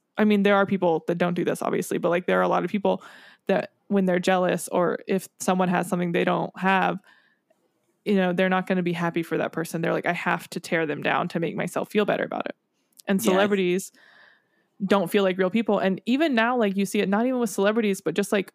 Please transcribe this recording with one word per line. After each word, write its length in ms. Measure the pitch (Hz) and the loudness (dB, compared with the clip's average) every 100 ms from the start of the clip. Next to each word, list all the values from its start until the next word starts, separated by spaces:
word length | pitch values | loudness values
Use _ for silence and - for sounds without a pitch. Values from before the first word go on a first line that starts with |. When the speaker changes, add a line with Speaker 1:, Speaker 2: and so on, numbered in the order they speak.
| _ - | _ 0
Speaker 1:
I 80 | |
mean, 200 | 214 208 | 2 4
there 100 | 202 | 4
are 120 | 202 196 | 4 2
people 360 | 196 180 160 - | 2 2 0 -2
that 100 | 175 | -2
don't 160 | 175 | -2
do 100 | 175 | 0
this, 180 | 165 - | -2 -2
obviously, 360 | - - 185 - | -2 -2 -2 -2
but, 120 | 170 | 0
like, 160 | 175 185 | -2 0
there 120 | 185 | 0
are 40 | |
a 60 | 180 | 2
lot 140 | 175 | 0
of 60 | 175 | 0
people 320 | 208 190 185 - - - - - | -2 -2 -2 -6 -20 -20 -12 -2
that 240 | 190 - _ _ | -2 -2 _ _
when 160 | 202 | 0
they're 160 | 185 180 | 2 0
jealous 480 | 185 185 180 180 - | 0 0 0 -2 -2
or 320 | - 175 - - | -2 0 -2 -2
if 200 | 185 - _ | -4 -4 _
someone 280 | - 185 185 | -2 0 2
has 200 | 180 180 | 0 -2
something 240 | 175 175 | -2 -2
they 120 | 175 | 0
don't 320 | 180 170 170 - | 0 -2 -4 -4
have, 440 | 185 190 180 180 - _ _ _ _ _ _ _ _ _ | 0 2 2 -2 -10 _ _ _ _ _ _ _ _ _
you 100 | - | 0
know, 180 | 196 185 | 2 2
they're 160 | 180 185 | 2 2
not 200 | 185 185 | 0 0
gonna 160 | 185 | -2
be 80 | 175 | 0
happy 320 | 170 170 170 | -2 -2 -2
for 120 | 165 156 | -2 -2
that 120 | - | -2
person. 300 | 165 175 165 | -4 -6 -4
They're 100 | 170 | -2
like, 140 | 165 - | -2 -2
"I 60 | |
have 360 | 175 180 175 - | -2 -2 -4 -6
to 100 | 180 | -12
tear 260 | - 165 160 | -4 -2 -2
them 160 | 151 | -2
down 240 | - 139 175 | 0 0 -2
to 120 | 175 | -4
make 160 | 165 - | -4 -4
myself 340 | 185 - - | -6 -6 -4
feel 140 | 214 | -2
better 200 | 202 - | 0 0
about 220 | - - - | -2 -4 -6
it." 80 | - _ _ _ - - | -10 _ _ _ -12 -2
And 120 | 196 | 0
Speaker 2:
Yeah, 240 | 220 190 | 2 2
I 40 | 202 | 2
Speaker 1:
celebrities 420 | 202 180 180 - - - - - _ _ _ _ _ 196 | 2 0 0 -4 -16 -20 -20 -20 _ _ _ _ _ 0
don't 240 | 202 170 | 2 2
feel 140 | 208 | 2
like 140 | 196 185 | 2 2
real 120 | 185 | 0
people. 300 | 226 226 202 | 2 2 2
And 200 | 190 185 - | 2 0 0
even 300 | 262 320 226 | 0 2 2
now, 200 | 226 254 | 2 2
like, 200 | 208 196 | 0 0
you 100 | 196 | 0
see 140 | 214 | 0
it, 80 | 190 | 0
not 180 | 202 247 | 0 0
even 140 | 254 | 0
with 100 | 233 | -2
celebrities, 500 | - 196 220 214 185 | 0 2 2 0 -2
but 140 | - | -2
just, 160 | 175 196 | -2 0
like, 220 | 208 190 | -2 -2